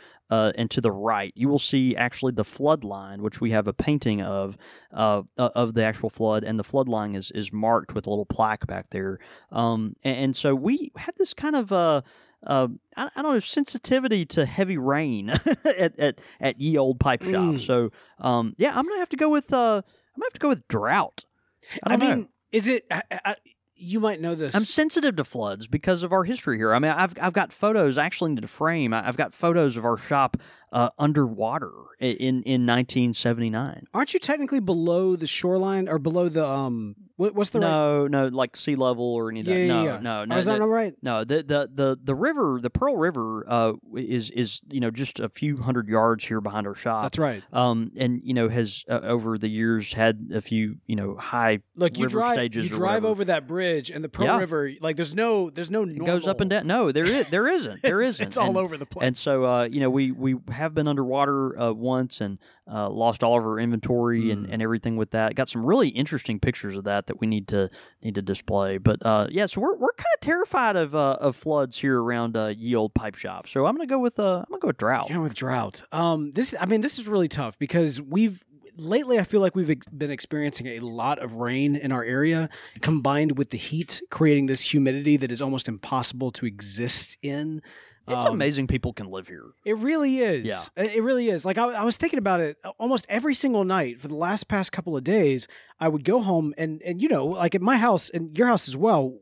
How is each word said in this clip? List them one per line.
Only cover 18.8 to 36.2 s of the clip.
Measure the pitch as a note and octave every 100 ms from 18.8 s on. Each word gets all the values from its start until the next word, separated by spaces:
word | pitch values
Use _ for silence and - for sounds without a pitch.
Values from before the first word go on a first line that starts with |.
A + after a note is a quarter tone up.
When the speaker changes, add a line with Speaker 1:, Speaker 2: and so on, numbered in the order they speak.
| D#4
Speaker 1:
gonna | G#4
have | F4+
to | C4
go | D#4
with, | D4 -
uh, | C4 A#3 G#3 - _ _
I'm | -
gonna | A#4+
have |
to | -
go | D4
with | G3+ -
drought. | A2 G#2+ F#3 - - - _ _ _ -
I | - -
Speaker 2:
I | A3+
Speaker 1:
don't | C#4
know. | -
Speaker 2:
mean, | G3 _ _
is | A3 G#3
it, | B3+ -
I, | E3+ - F3+
I, | G3 G#3 _ _ _
you | _ F3 G#3+
might | G#3+ F3
know | E3
this. | E3 D3
Speaker 1:
I'm | G3+
sensitive | G#3+ - D#4 E4 C#4+ E3+
to |
floods | C3 A#2+ G#2 G2 A2
because | D3 - F3
of | F3
our | F#3+
history | F3+ B3+ - A2+
here. | A2
I | A#2
mean, | D3+
I've, | D3+ F#3 F3+
I've | F3+
got | G3+ F3+
photos. | - G#3 A3 D3+ C3
I |
actually | D#3+ - E3+
need | C3
a | -
frame. | - D#3 E3 B2
I, | A2+ G#2
I've | B2
got | B2+
photos | - E3+ E3+ D3 A#2+
of |
our | A#2 A2+
shop, | - C#3+ C3 - - - _
uh, | A#2+ A#2+ -
underwater | D3 D3 B2+ G#2 A2 D3 G2+ G1+ C2 -
i-, |
in, | B2+ A2+ C3 B2+
in | A#2+ B2+ A#2+
nineteen | A#2+ B2+ C3 B2
seventy-nine. | A2+ A#2+ A#2 A#2 A2 C#3 - -
Speaker 2:
Aren't | G3+ C#4+
you | F#4
technically | - D4 C#4 C#4
below | F#3+ E3+ E3+ F3 F#3+ F3+
the | D#3+
shoreline | - F3 F#3 F#3+ G3 F#3+
or | D#3
below | D3 F3